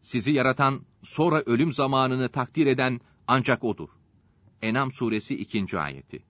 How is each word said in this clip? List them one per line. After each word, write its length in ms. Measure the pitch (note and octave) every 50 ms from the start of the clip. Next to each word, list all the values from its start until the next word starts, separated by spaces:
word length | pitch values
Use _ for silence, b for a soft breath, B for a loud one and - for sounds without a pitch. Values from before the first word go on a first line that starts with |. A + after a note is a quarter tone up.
Sizi 300 | _ - - B2 G2 B2+
yaratan, 540 | D3+ C3+ B2+ C3 C3 - C#3+ C3+ C#3 C3+ - _ _ _ -
sonra 380 | - - - D#3 F3 D#3 D#3
ölüm 300 | - - A#2+ A#2 D3 E3+
zamanını 580 | B2+ - C#3 C3+ C#3 C3+ C3 B2+ C3 B2+ C3 B2
takdir 380 | - C#3 B2+ B2 _ E3 D#3 C#3
eden 320 | C3 B2+ C3 B2+ B2+ A#2+ b b b b b -
ancak 360 | B2 C3 B2 - B2+ A2+ -
O'dur. 260 | A#2 G2+ - D#2 C#2+ _ _ _ _ _ _ _ _ _ _ _ - _ _
En'am 300 | - A2 A2 B2+ C#3 C3
suresi 440 | C3 - B2 A2+ G#2+ G#2+ - - C#3
ikinci 440 | - G2+ - - G#2+ G2 F2+ - F#2
ayeti. 440 | D2+ D2 C2+ C2+ - _ - - _